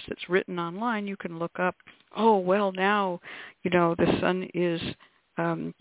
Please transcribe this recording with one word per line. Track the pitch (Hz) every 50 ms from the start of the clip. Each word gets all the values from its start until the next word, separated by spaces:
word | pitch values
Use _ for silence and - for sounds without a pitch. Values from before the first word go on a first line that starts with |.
| -
that's | - - - - -
written | 175 190 - - 185 175
online, | 170 170 175 196 226 247 233 208 202
you | 202 196
can | - - 180 165 165
look | 170 170 - -
up, | 180 185 - _ _ - - _ _ _ -
"Oh, | - 214 226 214
well, | 196 180 180 185 208 208 196 185
now, | 185 190 196 208 208 196 185 175 175 - - - - - - - _ -
you | 180
know, | 175 175 175 170 170
the | - 170 170 - -
sun | 180 180 185 185 185 - -
is, | 170 175 175 170 165 - - - - - _ _ _ _ _ _
um, | - 165 170 165 160 156 165 170 -